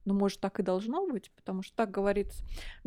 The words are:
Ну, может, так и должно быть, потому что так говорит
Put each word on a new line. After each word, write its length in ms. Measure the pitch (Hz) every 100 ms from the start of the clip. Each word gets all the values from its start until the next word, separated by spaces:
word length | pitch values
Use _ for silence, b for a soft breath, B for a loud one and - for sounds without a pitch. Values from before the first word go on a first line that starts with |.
Ну, 80 | 196
может, 260 | 196 196 -
так 200 | 196 -
и 40 |
должно 420 | 190 185 220 320 381
быть, 240 | 220 -
потому 260 | _ - 190
что 120 | -
так 160 | - 208
говорит 420 | 196 196 202 196 - - B B B